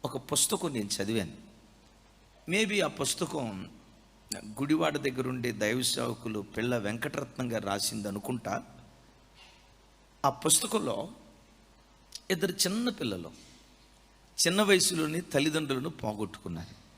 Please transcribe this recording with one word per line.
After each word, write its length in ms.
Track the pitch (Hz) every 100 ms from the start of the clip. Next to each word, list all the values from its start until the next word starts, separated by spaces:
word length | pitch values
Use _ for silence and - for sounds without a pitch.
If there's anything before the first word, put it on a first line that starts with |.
ఒక 120 | - 131
పుస్తకం 560 | - 147 - 196 170
నేను 300 | 127 101 -
చదివాను. 420 | 98 113 85 71 - - - - - - - - - - -
Maybe 340 | 185 220 208
ఆ 40 | 160
పుస్తకం 800 | - 139 - 175 156 117 95 90 - - - - - - -
గుడివాడ 600 | 107 107 143 156 160 147
దగ్గరుండే 560 | 135 127 127 127 120
దైవ 300 | 107 107 123
సేవకులు 580 | 123 - 120 117 117 107
పిల్ల 360 | 101 - 117 123
వెంకటరత్నం 760 | 104 113 143 139 135 - 127
గారు 140 | 113 98
రాసింది 420 | 101 - 113 101
అనుకుంటా. 540 | 98 - 123 101 110 - - - - - - - - - - - - - - - -
ఆ 60 | 143
పుస్తకంలో 800 | - 156 - 226 220 135 104 185 - - - - - - - - - - - -
ఇద్దరు 220 | 190 190
చిన్న 380 | - 180 208 240
పిల్లలు 400 | - 135 95 80 - - - - - - - - - - - 170
చిన్న 160 | 190
వయసులోనే 580 | 208 190 - 175 156 160
తల్లిదండ్రులను 680 | 170 143 151 156 147 131 151
పోగొట్టుకున్నారు. 960 | - 110 104 104 - 90 82 87 - -